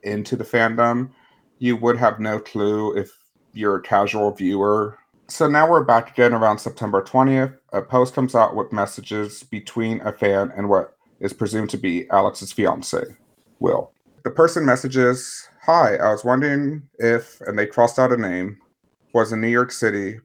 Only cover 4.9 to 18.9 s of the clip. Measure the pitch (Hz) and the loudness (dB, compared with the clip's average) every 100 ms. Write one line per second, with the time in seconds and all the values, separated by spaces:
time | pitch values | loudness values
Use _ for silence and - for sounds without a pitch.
4.9 | - _ _ - - 156 147 160 170 131 | -8 _ _ -14 -2 2 4 6 4 4
5.9 | 117 117 - 120 113 110 107 113 - 107 | 2 2 2 2 4 0 0 -6 -8 -2
6.9 | 101 - 131 135 135 135 - _ 101 - | -2 0 2 2 2 -2 -6 _ -8 -2
7.9 | 127 127 - 127 123 110 107 - 107 101 | 0 2 0 0 4 2 2 -6 -4 -4
8.9 | - 101 107 104 - - 107 - - 113 | -6 -10 -6 -6 -10 -12 -12 -10 -6 -4
9.9 | 113 107 - 101 98 98 98 101 95 - | -4 -6 -2 0 0 -2 -4 0 0 0
10.9 | _ _ - 98 - 104 107 107 - 92 | _ _ -8 -8 -4 -4 -4 -4 -4 -4
11.9 | 87 - 98 98 - 95 - 95 - - | -4 0 0 0 -2 -14 -2 -2 -2 -6
12.9 | - - - _ _ _ - - - - | -6 -8 -14 _ _ _ -6 -2 -2 -4
13.9 | _ _ _ - - 165 170 143 120 135 | _ _ _ -8 2 2 4 2 2 0
14.9 | 131 123 127 - - - _ - 165 131 | 2 2 2 -6 -16 -20 _ 2 4 4
15.9 | 101 104 107 120 131 147 143 143 151 143 | 2 0 0 0 0 0 -2 -4 -8 -14
16.9 | - 117 117 - - - 104 104 - 117 | -2 0 0 -4 -16 -8 -4 -2 2 2
17.9 | - 131 123 101 90 95 104 _ _ _ | 4 2 2 -2 -4 -6 -10 _ _ _